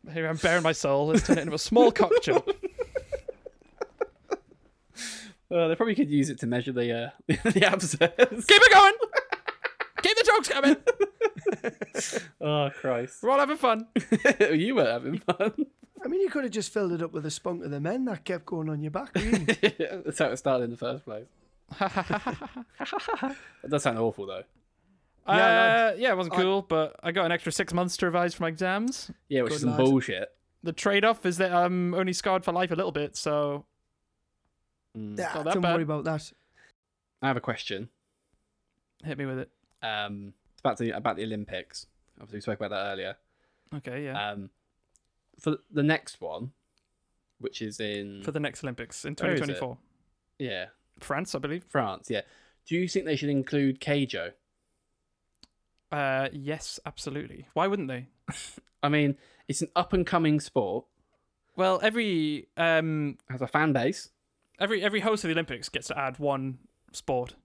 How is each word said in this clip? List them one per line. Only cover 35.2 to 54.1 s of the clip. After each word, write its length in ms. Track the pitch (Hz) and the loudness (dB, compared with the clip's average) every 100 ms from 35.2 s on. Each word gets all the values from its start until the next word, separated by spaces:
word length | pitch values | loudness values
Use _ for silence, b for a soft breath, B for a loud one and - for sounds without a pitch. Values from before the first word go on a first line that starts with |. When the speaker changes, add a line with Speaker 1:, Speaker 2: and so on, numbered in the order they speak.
| 170 160 | -6 -4
Speaker 1:
not 80 | 151 | -2
that 80 | |
Speaker 3:
don't 80 | 196 | 0
Speaker 1:
bad. 120 | 175 | 2
Speaker 3:
worry 100 | 170 | 0
about 220 | 156 151 160 | -2 -4 -4
that. 260 | 156 - _ b b b _ _ _ _ _ | -4 -8 _ b b b _ _ _ _ _
Speaker 2:
I 60 | 135 | -2
have 100 | 123 | -2
a 40 | |
question. 480 | - 113 - 98 110 _ _ _ _ _ _ _ _ _ _ _ | -4 -8 -6 -10 -10 _ _ _ _ _ _ _ _ _ _ _
Speaker 1:
Hit 120 | 156 147 | -12 -8
me 80 | 139 | -8
with 100 | 131 | -8
it. 140 | - _ _ _ | -10 _ _ _
Speaker 2:
Um, 500 | 113 107 104 101 101 - _ | -6 -4 -6 -8 -14 -18 _
it's 80 | _ | _
about 160 | 135 110 | -4 -2
the, 120 | 117 | -4
about 280 | 107 113 90 | -2 -4 -4
the 60 | |
Olympics. 600 | 110 107 104 92 - - - _ _ _ | -6 -6 -8 -10 -10 -18 -20 _ _ _
Obviously, 180 | 104 104 | -16 -12
we 40 | |
spoke 160 | 110 101 | -8 -6
about 120 | 101 | -4
that 220 | 101 101 | -4 -4
earlier. 220 | 98 92 - _ _ _ _ _ 151 | -6 -8 -10 _ _ _ _ _ -12
Speaker 1:
Okay, 300 | 139 127 143 | -10 -10 -8
yeah. 260 | 127 104 | -6 -6
Speaker 2:
Um, 180 | 104 98 _ _ _ _ _ _ _ _ _ | -8 -14 _ _ _ _ _ _ _ _ _
for 180 | - 151 _ | -4 -4 _
the 140 | 151 | 0
next 360 | 147 156 - - | 2 2 -4 -14
one, 300 | 85 80 123 _ _ _ _ _ _ _ _ _ | -12 -10 -12 _ _ _ _ _ _ _ _ _
which 240 | 120 - | -10 -8
is 180 | 110 107 | -10 -6
in 440 | 107 101 101 101 | -6 -6 -10 -10
Speaker 1:
For 80 | 98 | -8
the 80 | 151 | -6
next 240 | 147 - | -6 -6
Olympics 420 | 139 120 120 - 147 | -10 -10 -12 -12 -10
in 100 | 147 | -4
Speaker 2:
Where 140 | 180 | -2
is 60 | 165 | 0
it? 40 | |
Speaker 1:
twenty 100 | 143 | -2
twenty-four. 240 | 90 127 123 _ _ _ _ _ _ | -6 -8 -12 _ _ _ _ _ _
Speaker 2:
Yeah. 260 | 127 95 90 _ _ _ | -8 -8 -10 _ _ _
Speaker 1:
France, 360 | - 143 185 143 | -8 -8 -6 -8
I 40 | |
believe. 240 | 143 165 - | -6 -8 -4
Speaker 2:
France, 420 | 143 110 90 - | -2 -2 -6 -6
yeah. 120 | 110 - b b b - | -6 -6 b b b -6
Do 100 | 165 | -2
you 120 | 180 | -2
think 180 | 196 160 | -2 -2
they 120 | 143 | -4
should 120 | 147 | 0
include 500 | 139 131 147 139 127 | -2 0 0 0 -2
Keijo? 520 | - 143 131 | -2 -2 -2